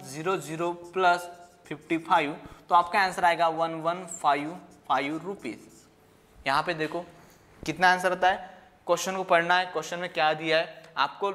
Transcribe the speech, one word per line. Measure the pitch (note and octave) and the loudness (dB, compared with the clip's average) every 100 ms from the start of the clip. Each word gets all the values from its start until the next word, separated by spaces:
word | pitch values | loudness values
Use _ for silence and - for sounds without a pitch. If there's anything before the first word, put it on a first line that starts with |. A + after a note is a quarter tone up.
ज़ीरो | C3+ C#3+ E3+ F#3 | -12 -6 -4 -4
ज़ीरो | C#3+ D#3+ F3 E3+ - | -4 -4 -4 -6 -6
प्लस | F#3 F3+ F3 - - - - - | 2 4 4 -2 -14 -20 -20 -12
फिफ्टी | D3+ - E3 | -12 -4 -4
फ़ाइव, | E3 F3 D3 F3 - - - | 2 2 2 -4 -14 -18 2
तो | |
आपका | E3+ F3 G#3+ | 2 4 2
answer | F#3 F#3+ | 0 2
आएगा | F3 E3+ E3 | 2 4 2
वन | D#3+ E3 D#3+ | 0 -2 -2
वन | E3 F3+ F3+ | -4 -4 -8
फ़ाइव | - D3 D3 D3+ F#3 - - - | -2 0 0 -2 -10 -16 -12 -2
फ़ाइव | C3+ C#3 D#3 | 0 0 -6
रुपीज। | F3 F#3+ A#2 G#2+ - - - _ _ _ _ - C#3 | -8 -10 -10 -12 -16 -20 -20 _ _ _ _ -8 -2
यहाँ | C#3+ | 0
पे | D#3+ | 0
देखो | D#3 D3+ E3+ F3 - - _ _ - | -2 -4 -4 -8 -16 -20 _ _ -10
कितना | - D#3 F#3 | -8 2 4
answer | F3+ F#3 | 4 2
आता | F3+ F3+ | 4 2
है, | G#3 - - - _ - | 2 -4 -18 -20 _ 0
Question | E3+ F#3+ F#3+ | 0 0 -4
को | |
पढ़ना | F#3 E3+ E3+ F3+ | 2 4 4 2
है, | F#3 | 0
question | D#3 D#3 F3 | -4 -6 -6
में | F3+ | -6
क्या | E3+ D#3 | 0 2
दिया | D#3 D#3+ D#3+ | 2 2 2
है, | F3 - - - | 0 -8 -8 -2
आपको | C#3+ - G3 | -2 -2 -4